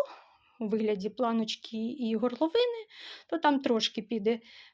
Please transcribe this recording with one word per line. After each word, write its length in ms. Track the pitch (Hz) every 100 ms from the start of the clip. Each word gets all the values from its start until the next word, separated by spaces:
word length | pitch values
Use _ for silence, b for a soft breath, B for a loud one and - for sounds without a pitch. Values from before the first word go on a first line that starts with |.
| 554 B B B B B
у 80 | 214
вигляді 420 | 214 214 202 214
планочки 640 | - 240 226 220 - - 226
і 400 | 226 254 226 220
горловини, 680 | 240 240 320 466 494 466 427 B B B -
то 120 | 330
там 220 | 302 277
трошки 420 | 269 226 214 -
піде 380 | - 226 208 233 B B B